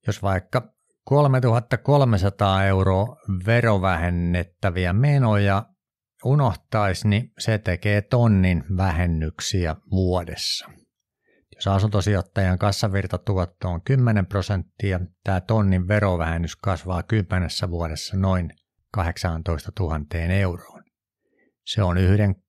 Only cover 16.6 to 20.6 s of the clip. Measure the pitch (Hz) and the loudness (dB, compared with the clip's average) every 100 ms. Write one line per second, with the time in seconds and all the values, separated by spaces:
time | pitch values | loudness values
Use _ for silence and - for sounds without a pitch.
16.6 | - 90 90 90 87 110 90 92 87 - | -4 -4 -4 -6 -2 -2 0 -2 -2 -4
17.6 | 92 85 82 80 - 95 95 92 82 - | -6 -4 -6 -8 -6 -2 0 0 -2 -10
18.6 | _ _ _ 101 85 - 90 82 82 80 | _ _ _ -4 -4 -4 -4 -4 -4 -4
19.6 | - - 87 78 73 85 85 95 98 87 | -6 -6 -4 -4 -4 -4 0 0 0 -4